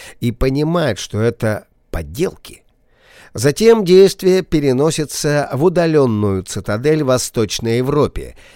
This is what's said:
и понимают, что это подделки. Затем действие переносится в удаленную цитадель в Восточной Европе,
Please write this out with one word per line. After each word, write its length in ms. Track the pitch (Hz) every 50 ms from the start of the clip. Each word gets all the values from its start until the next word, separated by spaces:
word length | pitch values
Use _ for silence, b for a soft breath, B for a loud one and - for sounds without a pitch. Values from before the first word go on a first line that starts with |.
| B B B B
и 120 | 120 120
понимают, 640 | 113 - 131 135 135 143 151 160 170 175 156 131 101
что 240 | - - - - 104
это 460 | 110 120 113 - 120 110 107 - - _ _ _ _ _
подделки. 720 | - 87 78 73 85 131 180 - - - - - - - _ _ _ _ _ b b b b b b b b b b
Затем 500 | 113 113 147 139 - 214 226 226 220 196
действие 560 | 170 185 185 196 185 - - 190 180 185 185
переносится 1080 | 180 - - 151 143 139 127 127 147 160 147 - 151 - - - - 147 147 147 135 - -
в 100 | 127 156
удаленную 800 | 190 160 175 170 165 156 147 135 123 107 104 104 101 98 95
цитадель 640 | 90 - - 104 90 - 104 110 127 151 156 156 147
в 40 |
Восточной 680 | 127 127 120 - - - 123 110 - - - 113 113 113
Европе, 580 | 123 127 135 143 147 127 92 - - 65 60 - B B B B